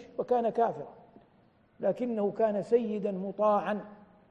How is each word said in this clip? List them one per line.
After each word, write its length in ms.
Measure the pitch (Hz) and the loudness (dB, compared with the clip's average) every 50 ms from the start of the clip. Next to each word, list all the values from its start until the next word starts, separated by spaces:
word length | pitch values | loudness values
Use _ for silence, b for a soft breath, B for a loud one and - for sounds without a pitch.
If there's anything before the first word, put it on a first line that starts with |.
| - - - - | -16 -14 -6 -6
وكان 300 | - - 247 240 233 220 | 0 2 2 2 2 2
كافرا 460 | - - 226 220 160 147 139 - - - - - - - - _ _ _ _ _ _ _ _ _ _ _ | 2 2 2 2 0 -4 -10 -12 -14 -20 -20 -20 -20 -20 -20 _ _ _ _ _ _ _ _ _ _ _
لكنه 500 | - 202 185 - 247 247 233 214 202 202 | -2 -2 0 0 -2 -2 -2 0 0 -2
كان 320 | 196 - 226 220 202 202 180 | 0 2 0 2 2 0 0
سيدا 500 | - 240 247 233 214 214 208 190 214 196 | 2 2 2 4 2 -2 -2 -2 -2 -4
مطاعا، 720 | 185 190 202 185 - 208 214 208 202 165 180 214 202 - - - - - - - - _ _ | -4 -6 -6 -2 2 2 4 4 4 2 0 -4 -4 -6 -10 -18 -20 -20 -20 -20 -20 _ _